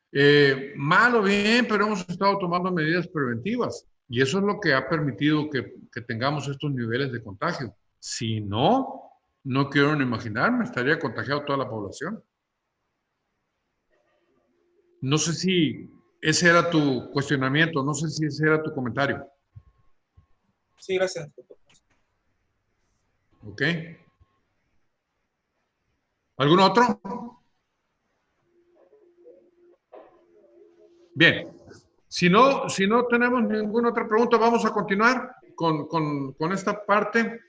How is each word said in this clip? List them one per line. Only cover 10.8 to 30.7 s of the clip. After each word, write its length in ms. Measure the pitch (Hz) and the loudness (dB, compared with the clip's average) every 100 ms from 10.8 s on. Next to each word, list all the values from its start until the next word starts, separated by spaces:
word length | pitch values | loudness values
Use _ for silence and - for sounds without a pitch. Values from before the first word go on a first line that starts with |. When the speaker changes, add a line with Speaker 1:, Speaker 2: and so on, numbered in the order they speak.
| 127 156 | 0 0
Speaker 1:
contagiado 440 | 127 113 - 143 147 | -2 -6 -6 -4 -4
toda 120 | 139 | -4
la 120 | 123 | -4
población. 540 | 110 98 - 151 214 _ _ _ _ _ _ _ _ _ _ _ _ _ _ _ _ _ _ _ _ _ _ _ _ _ _ _ - | -8 -10 -10 -10 -10 _ _ _ _ _ _ _ _ _ _ _ _ _ _ _ _ _ _ _ _ _ _ _ _ _ _ _ -12
No 160 | 131 151 | -4 -2
sé 160 | 160 | -2
si 560 | 160 180 185 143 110 - - _ _ | -4 -2 0 0 -2 -14 -20 _ _
ese 280 | 156 151 175 | -2 2 6
era 200 | 170 170 | 6 4
tu 400 | 160 143 127 - | 2 2 0 -4
cuestionamiento, 680 | 143 131 143 131 143 165 160 | -6 -2 -2 0 0 0 0
no 120 | 135 | -4
sé 160 | 147 160 | -4 -4
si 160 | 143 156 | -4 -4
ese 200 | 135 156 | 0 2
era 160 | 156 | 2
tu 120 | 156 | 0
comentario. 520 | 147 123 107 139 113 - _ _ - _ _ _ _ _ _ _ _ _ _ _ _ | -6 -6 -2 -2 -2 -10 _ _ -20 _ _ _ _ _ _ _ _ _ _ _ _
Speaker 2:
Sí, 180 | - 185 | -4 -2
gracias. 340 | 185 175 147 - - - _ _ _ _ _ _ _ _ _ _ _ _ _ _ _ _ _ _ 104 | -2 -4 -12 -18 -20 -20 _ _ _ _ _ _ _ _ _ _ _ _ _ _ _ _ _ _ -18
Speaker 1:
Ok. 160 | 98 143 165 160 - _ _ _ _ _ _ _ _ _ _ _ _ _ _ _ _ _ _ _ _ _ _ _ - | -6 -4 -4 -6 -18 _ _ _ _ _ _ _ _ _ _ _ _ _ _ _ _ _ _ _ _ _ _ _ -2
¿Algún 220 | 143 175 | 4 6
otro? 400 | 190 196 247 208 196 - 240 - _ _ _ _ _ _ _ _ _ _ _ 349 349 _ _ 427 349 349 349 - _ _ 349 _ _ - - _ _ 415 _ - - | 6 6 2 2 -6 -12 -12 -18 _ _ _ _ _ _ _ _ _ _ _ _ _ _ _ _ _ _ -20 -20 _ _ _ _ _ -20 -20 _ _ _ _ -20 -20